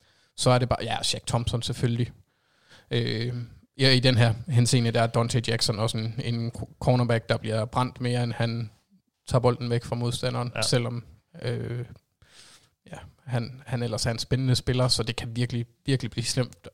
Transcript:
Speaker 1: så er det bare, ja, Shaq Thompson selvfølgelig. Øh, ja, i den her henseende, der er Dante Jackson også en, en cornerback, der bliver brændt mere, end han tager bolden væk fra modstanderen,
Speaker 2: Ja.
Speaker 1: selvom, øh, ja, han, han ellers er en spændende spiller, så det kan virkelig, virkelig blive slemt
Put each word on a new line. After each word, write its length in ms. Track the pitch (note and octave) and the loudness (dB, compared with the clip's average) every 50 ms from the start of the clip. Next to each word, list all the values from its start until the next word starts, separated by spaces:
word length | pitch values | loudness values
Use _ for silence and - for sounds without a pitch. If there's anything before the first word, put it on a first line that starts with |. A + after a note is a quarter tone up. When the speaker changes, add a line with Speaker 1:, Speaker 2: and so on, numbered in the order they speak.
| _ _ _ _ _ _ _ | _ _ _ _ _ _ _
Speaker 1:
så 140 | - - C3 | 0 4 4
er 80 | B2 B2 | 6 6
det 100 | B2+ A#2+ | 4 2
bare, 100 | A#2 - - | 0 -2 -2
ja, 200 | A2+ A2+ A2+ - | -4 -4 -2 -2
Shaq 200 | - - - - | -2 -2 -2 -4
Thompson 360 | - - A#2 A#2 - - B2 A#2+ | -2 -2 0 0 0 -2 -4 -4
selvfølgelig. 500 | - B2 - - B2 A#2+ A#2 A#2+ - - - - _ _ _ _ _ _ _ _ _ - - _ - | -4 -4 -2 0 0 0 0 -2 -4 -6 -14 -20 _ _ _ _ _ _ _ _ _ -20 -20 _ -6
Øh, 440 | - A#2+ A#2+ A#2+ A2+ A2 A2+ B2 A#2+ A#2+ A#2+ - - - _ _ _ - | -4 -4 -2 -2 -4 -4 -4 -4 -6 -6 -10 -12 -14 -20 _ _ _ 2
ja, 120 | C3 C3+ | 4 6
i 100 | C3 B2+ | 6 6
den 160 | A#2+ C3 B2+ | 6 6 6
her 180 | A2 A#2+ A#2 G#2+ - - - | 6 6 4 4 0 -2 2
henseende, 420 | C#3 A#2 B2 A2+ - B2+ A#2 A#2 | 4 4 6 6 4 4 4 4
der 120 | A2 A#2+ A2+ | 2 2 2
er 40 | |
Dante 360 | A#2 - A#2 A#2 A2+ - B2+ A#2 - | 2 2 2 0 2 0 0 0 0
Jackson 300 | A#2 A#2 - - A#2 G2 | 0 0 0 0 0 0
også 200 | A2 A2+ - A#2 | 0 0 0 -2
en, 220 | A2 A2+ A2 A#2 - | -4 -4 -4 -4 -4
en 260 | A#2 A#2 A#2 A#2 A2+ - - B2 - - - | -2 -2 -2 -2 -4 -6 -8 -12 -12 -10 -2
cornerback, 480 | - - B2 B2+ B2 A#2 A#2 A2+ - - | 2 4 4 4 4 4 2 0 2 0
der 80 | A2+ | -2
bliver 280 | A2+ - A2 G#2+ A2 G#2+ | -2 -2 -2 -2 -2 -2
brændt 360 | A2+ - B2+ B2+ B2 - - | -2 0 -2 -2 -2 -2 -4
mere, 220 | B2 B2 B2 B2 A#2+ | -4 -2 0 0 -2
end 80 | A#2 A2+ | -2 -2
han 380 | - A#2 A#2 A2+ A#2 A2+ G#2+ - _ _ _ _ _ _ _ _ _ _ - | -2 -2 -2 -2 -4 -6 -8 -10 _ _ _ _ _ _ _ _ _ _ 0
tager 120 | - B2+ | 0 2
bolden 300 | A#2 B2 B2 B2 B2 A#2+ | 4 2 0 0 -2 -2
væk 140 | A#2+ A#2 - | -2 -2 -2
fra 120 | - A#2+ | -2 -4
modstanderen, 560 | A#2+ A#2+ A#2+ A#2+ - - B2+ B2 B2 A#2+ B2 - | -2 -2 -2 -2 -2 -4 -4 -4 -4 -6 -6 -4
Speaker 2:
Ja. 60 | A#2 A2 | -4 -2
Speaker 1:
selvom, 420 | - - B2 A#2+ A2+ A#2+ F#2+ - - - - _ _ - E3+ - | 0 0 0 0 0 -6 -8 -10 -12 -20 -20 _ _ -16 -10 -6
øh, 420 | B2 A#2+ A#2 A#2 A2 A#2 A#2+ A#2+ - - - _ _ _ _ - _ _ - - - - - _ _ _ _ _ | -6 -6 -4 -6 -6 -6 -8 -8 -10 -14 -20 _ _ _ _ -20 _ _ -20 -20 -20 -20 -20 _ _ _ _ _
ja, 100 | - - - - - - _ - | -20 -18 -18 -18 -20 -20 _ -12
han, 380 | C3+ A#2+ A#2+ A#2 - B2 - - | -6 -4 -4 -4 -4 -10 -14 -12
han 160 | - C3 A#2+ A#2+ | -6 -4 -4 -4
ellers 240 | A2+ A2 G#2+ - | -2 -2 -2 -2
er 40 | C3 | -2
en 80 | A#2 A2+ | -2 -4
spændende 360 | - - - B2 C3 C3 B2+ | -2 -2 -2 0 2 2 2
spiller, 320 | A#2 - - B2+ B2+ B2+ B2+ | 2 2 0 0 2 2 2
så 140 | - - A#2 | 2 0 0
det 140 | A2+ A2+ | -2 -4
kan 200 | - - B2 A2+ | -6 -6 -8 -4
virkelig, 300 | A#2 A#2+ A#2 - A#2+ A#2 - _ _ - | -4 -4 -2 -2 -4 -4 -6 _ _ -2
virkelig 240 | - C3+ B2 - A2 | 0 0 0 0 -4
blive 140 | - - G#2+ | -6 -4 -4
slemt 440 | - - - B2 - - _ - - | -2 -2 -2 -2 -4 -6 _ -16 -8